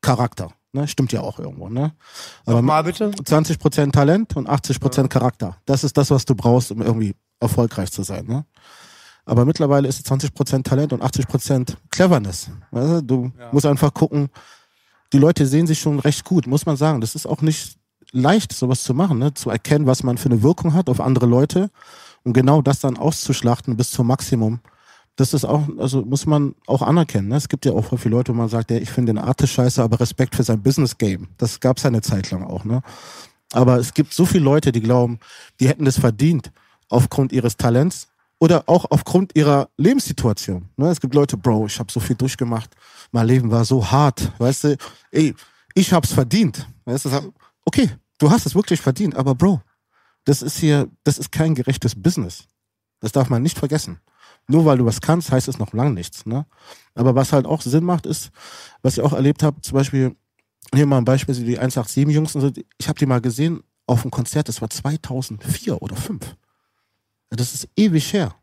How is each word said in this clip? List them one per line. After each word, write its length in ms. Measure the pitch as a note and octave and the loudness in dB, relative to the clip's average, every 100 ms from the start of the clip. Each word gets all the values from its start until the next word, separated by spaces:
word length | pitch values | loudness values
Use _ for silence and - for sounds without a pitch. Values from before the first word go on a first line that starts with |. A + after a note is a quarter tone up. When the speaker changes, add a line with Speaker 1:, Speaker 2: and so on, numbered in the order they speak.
Speaker 1:
Charakter. 500 | - B2 A#2+ - E2+ _ _ | 0 0 -2 -4 -14 _ _
Ne? 160 | C3+ C#3+ | -6 -6
Stimmt 240 | - C3 | -2 -2
ja 80 | A2+ | -2
auch 180 | - - | -6 -10
irgendwo. 300 | F2 F#2 F2+ | -14 -12 -10
Ne? 240 | A#2 D3+ D#3 _ - - - - | -6 -6 -8 _ -20 -20 -14 0
Aber 100 | A#2 | 2
Speaker 2:
Nochmal 260 | B2+ D3+ | 4 2
bitte? 300 | D#3+ F3 G#3 G3+ | 0 -2 -4 -4
Speaker 1:
zwanzig 340 | - D3+ D#3 D#3+ | 0 2 2 0
Prozent 360 | D#3 - C#3+ | 0 0 2
Talent 420 | D3 C#3+ F#3 A3+ - | 4 4 4 0 -6
und 120 | A2+ | -2
achtzig 320 | C#3+ - C3 | -4 -2 -2
Prozent 320 | C3+ - C3 | 0 0 0
Speaker 2:
Ja. 80 | C3 | 2
Speaker 1:
Charakter. 380 | B2 - F#2+ F2 - | 0 -2 -10 -10 -2
Das 180 | C3+ | -2
ist 120 | C#3+ - | 0 0
das, 140 | C3+ | 2
was 140 | C#3 | 2
du 100 | - | 2
brauchst, 380 | A#2 A#2+ B2 B2 | 0 4 2 2
um 80 | G#2+ | -4
irgendwie 320 | A#2 A2+ G#2+ - _ _ | -2 0 -2 -4 _ _
erfolgreich 540 | A2+ - A#2 - F2+ | -2 0 0 -2 -6
zu 100 | - | -6
sein. 240 | F#2+ F#2 F2+ | -8 -8 -6
Ne? 180 | B2 D3+ _ _ - - - - _ - | -8 -8 _ _ -20 -20 -20 -20 _ -2
Aber 180 | A#2 | 2
mittlerweile 420 | B2+ D#3+ D3 C#3+ C#3 | 2 2 2 2 2
ist 120 | C3+ | -2
es 40 | |
zwanzig 320 | - C3+ C#3+ | -2 -2 -2
Prozent 320 | - C3 C3+ B2+ | -4 -2 -2 0
Talent 260 | C3+ D3 | 0 0
und 100 | B2+ | -2
achtzig 260 | C3 - B2 | -4 -2 -2
Prozent 480 | C3 - C3+ B2 - _ | -2 0 -2 -2 -8 _
Cleverness. 600 | - F#3 D#3 G2+ F2 - - - | 2 4 4 0 -8 -12 -16 -10
Weißt 180 | A#2 C#3 | -4 0
du? 120 | E3+ | 0
Du 280 | C3 C3 B2 - | 0 -2 -2 -10
Speaker 2:
Ja. 120 | A#2 | 0
Speaker 1:
musst 140 | C#3+ D3 | 2 2
einfach 280 | C#3 D3 | 2 2
gucken, 340 | - D#3+ D3 C#3 - - - _ _ _ _ _ | 2 0 0 -2 -6 -20 -20 _ _ _ _ _
die 60 | C#3 | 4
Leute 280 | D3+ E3+ C#3 | 6 4 2
sehen 220 | D3 E3 | 2 2
sich 100 | D#3 | 0
schon 220 | D#3 D3 | 0 0
recht 240 | D3 D3 | 0 -2
gut, 240 | - F#3 A#2+ | 0 -2 2
muss 180 | C#3+ - | -2 0
man 100 | C#3 | 0
sagen. 240 | D3+ C#3+ | 0 0
Das 140 | A2 | -4
ist 120 | D#3 - | -8 -8
auch 160 | - | -2
nicht 340 | D#3 D#3 - - _ _ _ | -2 -2 -8 -18 _ _ _
leicht, 400 | B2+ C3+ G#3 - | 0 4 4 2
sowas 300 | - B2+ B2+ | -4 -2 -2
zu 100 | - | -2
machen, 280 | C3 F#3 B2 | 0 2 2
ne? 140 | C#3 | 0
Zu 160 | C#3 B2 | -2 -4
erkennen, 360 | G2 - D3 C#3 | -4 0 2 4
was 160 | B2+ | 2
man 160 | C3 B2 | 0 -2
für 100 | C3+ | 0
eine 140 | A#2 | 2
Wirkung 320 | B2 F3+ E3+ | 2 2 2
hat 140 | D#3+ F3+ | 0 0
auf 120 | B2 | 0
andere 260 | B2+ B2 A#2+ | 0 2 4
Leute 440 | A#2+ D3 F3+ G3 _ - - - _ | 4 2 0 -2 _ -20 -20 -20 _
und 80 | B2 | 0
genau 280 | A#2 C3 D3+ | 2 4 4
das 200 | C#3 C3 | 4 0
dann 160 | C#3 A#2+ | -2 -2
auszuschlachten 800 | D3+ D#3 - C3+ A#2+ A#2 - A2+ | -2 -2 -4 -2 0 -2 -2 -2
bis 160 | B2 | -2
zum 160 | - A#2+ | 0 0
Maximum. 500 | C3 - B2 A2 A#2+ _ _ _ _ _ | 0 0 0 0 -2 _ _ _ _ _
Das 180 | - C3 | -2 0
ist 120 | D3 | 0
auch, 180 | G#2+ D3 D3 - | 0 0 -2 -4
also 260 | B2+ C3+ | -2 -2
muss 220 | G#2+ C#3 D#3 | -2 -2 0
man 300 | D3+ C#3+ - - | 0 0 -6 -4
auch 160 | B2+ | -2
anerkennen, 460 | - E3 D#3+ G#2+ G2 | 2 2 2 -2 -2
ne? 80 | C3+ | -4
Es 120 | - | -4
gibt 180 | C3+ C3+ | -4 0
ja 60 | |
auch 120 | F#2+ | -2
voll 140 | G#2+ A#2+ | -2 -4
viele 180 | A2+ A#2 | 0 0
Leute, 160 | B2 | 0
wo 40 | A#2 | -2
man 120 | A2+ | -2
sagt, 240 | A#2 A2 | -2 -2
„Ja, 60 | A#2 | -4
ich 120 | - | -2
finde 220 | - A#2+ | -2 0
den 100 | G#2 | 0
Artist 300 | - C3 C3+ | -2 0 0
scheiße, 280 | - B2+ B2+ | 2 0 2
aber 200 | A#2 A2+ | 0 0
Respekt 340 | A#2 - C3 | -2 -2 -4
für 80 | - | -2
sein 180 | B2 A2 | -2 0
Business-Game.“ 680 | G2+ C#3 C3 - G#2+ F#2 F2+ - | 0 0 0 0 -2 -2 -8 -6
Das 240 | A#2+ - | -6 -2
gab's 240 | B2+ C3 | -2 0
ja 40 | C#3 | 0
eine 120 | A2+ | 0
Zeit 300 | - G2 F#2+ | -2 -4 -4
lang 100 | F2+ | -8
auch, 220 | F2+ F2+ | -8 -8
ne? 180 | G#2 B2 - - - - - _ _ | -4 -4 -4 -20 -20 -20 -20 _ _
Aber 240 | A#2+ C3 B2 | 2 4 4
es 180 | B2+ | 2
gibt 180 | - D3 | -2 -2
so 140 | - F3+ | 2 2
viele 160 | F#3 | 4
Leute, 300 | C#3 D3 D#3 | 4 4 2
die 80 | A#2 | 0
glauben, 400 | A2 B2 B2 A#2 - - - _ | 2 2 2 -2 -12 -20 -20 _
die 80 | C3 | 2
hätten 160 | - | 2
das 140 | C#3+ C3 | 2 2
verdient 520 | B2+ G#2+ D3 D#3+ - _ _ _ _ | 0 2 2 0 -4 _ _ _ _
aufgrund 420 | A#2 C3+ - C3 | 2 2 0 0
ihres 260 | B2+ A#2+ - | 0 -2 0
Talents 520 | A#2+ A#2 E3 - - _ _ _ | 0 2 0 -2 -18 _ _ _
oder 240 | D#3+ E3 - | 4 4 4
auch 200 | F3 - | 2 4
aufgrund 460 | - - F3+ F#3+ D#3 | -2 2 0 2 2
ihrer 320 | D3 C#3 C3+ - | 4 4 0 0
Lebenssituation, 920 | D#3+ C4+ - - A#2+ G#2 - F2+ F#2 - | 2 2 -2 -2 -2 -2 -6 -8 -10 -2
ne? 120 | D3+ | 0
Es 120 | E3+ | 0
gibt 140 | C3+ | 0
Leute, 220 | C#3+ C#3+ A#2+ | 2 2 0
„Bro, 300 | B2+ A2 G#2 | 0 0 -2
ich 120 | - | -6
hab 140 | G2+ | -6
so 80 | - | -6
viel 160 | - B2 | -4 -2
durchgemacht, 540 | C3 - A#2+ A2+ - _ _ - - | -2 -2 -4 -4 -8 _ _ -20 -4
mein 160 | A#2 A2+ | 0 4
Leben 240 | C3 A#2 | 2 2
war 120 | A#2 | 0
so 240 | A2+ C3 G2+ | 2 0 2
hart, 440 | C#3 D3 - - - | 2 2 0 -6 -2
weißt 260 | A#2+ C#3 | -2 0
du, 120 | D3+ C#3 - - _ | -2 -2 -6 -20 _
ey, 200 | - D#3 - - _ _ | 0 0 -2 -18 _ _
ich 180 | - F#3+ | 0 2
hab's 200 | F3+ - | 2 2
verdient.“ 540 | - B2 F#3+ F#3 - - - - | 0 2 2 0 -2 -16 -16 -8
Weißt 180 | C3 | -6
du, 40 | C#3+ | -4
sag, 120 | C3+ - _ _ _ - | -6 -6 _ _ _ -4
„Okay, 240 | - A#3 - _ _ | 0 0 -2 _ _
du 120 | D3 | 4
hast 160 | A#3 - | 4 2
es 80 | |
wirklich 260 | F3+ G#3+ E3+ | -2 0 0
verdient, 360 | - B2+ G3+ C#3 | 0 0 -2 -2
aber 180 | C3+ | -2
Bro, 260 | B2+ F#3 E3 - _ _ _ _ _ | 2 2 2 -4 _ _ _ _ _
das 160 | - C#3+ | -2 0
ist 160 | A#2+ - | -2 -2
hier, 320 | D#3 C#3+ B2+ _ | 2 2 0 _
das 140 | - C#3+ | -2 -2
ist 120 | - | -4
kein 240 | - D#3+ | -2 0
gerechtes 400 | C#3+ B2 C3 A#2 | 0 -2 -2 -4
Business.“ 500 | G#2 F#2+ F3 F2+ - _ _ _ _ _ _ | 0 -2 -2 -6 -10 _ _ _ _ _ _
Das 120 | G#2+ | -4
darf 160 | C#3+ B2 | -2 0
man 140 | A#2+ | 0
nicht 160 | D3 - | -2 -4
vergessen. 400 | C#3+ D3+ - E2+ _ _ _ _ - | -4 -4 -6 -16 _ _ _ _ 0
Nur 160 | D3 | 4
weil 140 | D#3 C3+ | 4 4
du 60 | |
was 160 | A#2 A2 | 2 0
kannst, 300 | - E3 E3 | 0 0 2
heißt 160 | C3 C#3 | 0 0
es 100 | C3 | -6
noch 140 | G#2+ | -6
lang 200 | A2+ C#3 | -2 -2
nichts, 320 | G2 E2+ - - | -2 -8 -12 -8
ne? 200 | A#2+ D3+ _ - - _ | -6 -8 _ -20 -20 _
Aber 200 | - B2 | 0 2
was 180 | B2+ C3 | 2 2
halt 140 | D3 - | 0 0
auch 140 | D#3 | -4
Sinn 240 | B2 D3 | 0 0
macht, 220 | F3 F3 - | 2 -2 -4
ist, 240 | D#3+ - _ - - - _ | -8 -10 _ -20 -20 -20 _
was 120 | C3 - | -2 0
ich 80 | |
auch 80 | C3+ | 0
erlebt 300 | C3 C3+ D3 | 2 0 2
hab, 200 | D#3 - | 0 -2
zum 100 | - | -4
Beispiel, 420 | C3+ C#3 C#3 B2+ - _ _ _ _ - | -2 0 0 -2 -4 _ _ _ _ -2
hier 120 | C3 C#3+ | 2 4
mal 120 | C3+ | 4
ein 60 | |
Beispiel, 300 | A#2+ C3+ - | 2 0 0
so 100 | B2 | -4
die 140 | A#2 A#2+ | -2 -2
eins 200 | B2+ C3 | -2 -4
acht 120 | A2 | -4
sieben 200 | - C#3+ | -2 0
Jungs 240 | D3+ D#3 | 0 -2
und 60 | D3+ | -2
so, 100 | C#3 B2 - _ | -2 -4 -18 _
ich 100 | - | -8
hab 80 | D#3 | -2
die 80 | C#3 | 0
mal 140 | B2 | 0
gesehen 420 | A#2+ A#2 D#3+ E3+ _ _ - | 0 -2 -2 -2 _ _ -2
auf 160 | B2 | 0
einem 80 | B2+ | 0
Konzert, 380 | - A#2+ D3+ D3+ | -6 -4 -4 -4
das 120 | - | -6
war 100 | A2 | -8
zweitausendvier 1120 | - C3+ D#3 - B2+ B2+ G#2+ - D#3+ - - | -6 -6 -6 -6 -8 -8 -12 -8 -8 -6 -6
oder 120 | - | -8
fünf. 400 | - - F#3 - - _ _ _ _ _ _ _ _ _ | -10 -10 -10 -12 -20 _ _ _ _ _ _ _ _ _
Das 260 | A#2 B2 | -6 -6
ist 140 | - - - | -6 -8 0
ewig 360 | G#3+ D#3+ - | 2 2 0
her. 220 | G3+ C3 - | -4 -4 -8